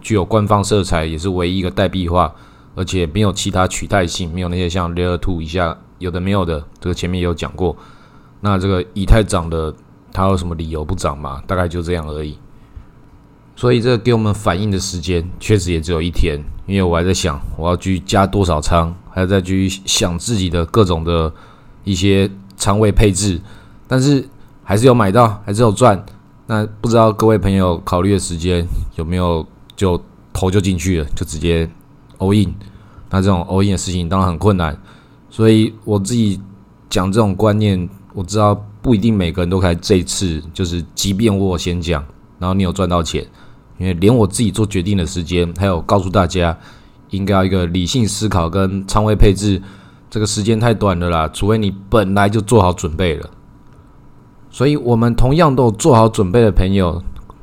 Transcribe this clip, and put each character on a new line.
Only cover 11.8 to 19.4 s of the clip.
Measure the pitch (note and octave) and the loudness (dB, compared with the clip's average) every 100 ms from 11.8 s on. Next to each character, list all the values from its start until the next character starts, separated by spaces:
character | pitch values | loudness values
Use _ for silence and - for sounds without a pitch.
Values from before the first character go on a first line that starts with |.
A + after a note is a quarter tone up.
这 | E2 | -4
样 | F2 D#2 | -6 -6
而 | D2+ | -8
已。 | D2+ D2 - - - - - - - - - - - - | -10 -12 -20 -20 -20 -20 -20 -20 -20 -20 -20 -20 -20 -2
所 | B2 | 0
以 | B2 | 2
这 | A#2 | 2
个 | A#2 | 0
给 | A2+ | 2
我 | A2+ | 2
们 | G#2+ | 0
反 | G2+ G#2+ F2 | -2 -2 -2
应 | G#2+ | -2
的 | F#2+ | -2
时 | F#2+ F2+ | -4 -6
间 | D#2+ F2 E2+ - | -2 -2 -2 -8
确 | - G#2 | 0 0
实 | E2+ | 2
也 | E2 | -2
只 | D#2+ | -2
有 | E2 | -2
一 | E2+ | 0
天， | - E2+ D2 D2 - - | 0 0 -2 -8 -12 -2
因 | G2 | 0
为 | |
我 | F#2 | 2
还 | E2+ | 2
在 | F2+ | 0
想 | F2+ F2 C#2+ - - | 0 -2 -4 -8 -4
我 | E2 | -2
要 | |
去 | F2+ F#2 F#2 | -2 -2 -4
加 | - G2 F#2+ | 0 2 2
多 | G2+ | 2
少 | F2 D2+ | 0 0
仓， | - E2+ E2 F2+ - | 2 2 0 -6 -8
还 | F#2+ | -4
要 | F#2 | 0
再 | G2 | 0